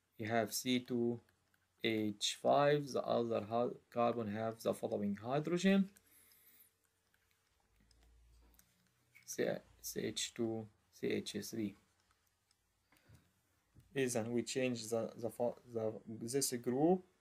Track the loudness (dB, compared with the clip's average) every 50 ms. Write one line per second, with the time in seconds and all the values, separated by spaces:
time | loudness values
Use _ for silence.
0 | _ _ _ -8 -4 0 2 2 2 2 -2 -2 0 0 0 0 0 0 0 0
1 | 0 0 0 -2 -6 _ _ _ _ _ _ _ _ _ _ _ 0 0 2 2
2 | 0 0 -2 -2 -4 -4 -4 0 2 4 6 6 6 6 4 4 2 -2 -4 -4
3 | 0 2 2 2 2 2 0 0 0 0 0 0 0 0 -2 -6 -12 _ -2 2
4 | 2 2 2 0 -2 -4 -2 -2 -2 -4 -4 -2 0 -2 0 0 -2 -2 -2 0
5 | 0 0 -2 -2 -2 -2 -2 0 0 0 0 2 4 6 6 6 4 2 -2 -12
6 | -20 _ _ _ _ _ _ _ _ -20 -20 -20 _ _ _ _ _ _ _ _
7 | _ _ _ _ _ _ _ _ _ _ _ _ _ _ _ _ _ _ _ _
8 | _ _ _ _ _ _ _ _ -20 _ _ -20 _ _ _ _ _ _ _ _
9 | _ _ _ -20 -14 -8 -4 -2 0 0 -2 -4 -8 -14 -20 _ -14 -8 -6 -4
10 | -4 -4 -4 -4 -6 -6 -4 -4 -2 -2 -2 -4 -6 -10 -14 _ _ _ _ -6
11 | -4 -2 -2 -4 -4 -6 -6 -6 -6 -6 -4 -4 -4 -4 -6 -8 _ _ _ _
12 | _ _ _ _ _ _ _ _ _ _ _ _ _ _ _ _ _ _ _ _
13 | _ _ -20 -20 _ _ _ _ _ _ _ _ _ _ _ -20 -20 _ -2 0
14 | 0 0 0 0 -2 0 0 0 -2 0 -2 0 0 0 0 -2 -4 -2 -2 -2
15 | -2 -4 -6 -6 -6 -6 -4 -2 -2 -2 -2 -4 -10 -8 -6 -2 -2 -2 -4 -6
16 | -8 -12 -10 -8 -6 -4 -2 0 0 0 -2 -2 -2 0 2 4 4 6 4 4
17 | 0 _ _ _